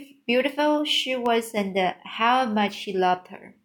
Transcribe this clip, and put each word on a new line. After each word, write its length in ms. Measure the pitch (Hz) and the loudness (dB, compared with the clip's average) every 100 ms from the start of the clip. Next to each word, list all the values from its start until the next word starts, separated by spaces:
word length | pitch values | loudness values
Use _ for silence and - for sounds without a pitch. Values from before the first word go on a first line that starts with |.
| - - - | -6 -10 -2
beautiful 580 | 240 269 294 302 302 | 0 0 0 2 2
she 320 | 302 - - 254 | 0 -2 -2 -2
was 380 | 240 233 226 | 0 0 0
and, 220 | 214 196 190 | -4 -2 0
uh, 160 | 180 - | 0 -2
how 400 | - - 226 254 | -10 -2 2 2
much 320 | 262 214 202 202 | 2 0 0 -2
he 160 | - | -6
loved 360 | 185 185 180 - | 0 2 2 -4
her. 260 | - - - | -20 -20 -20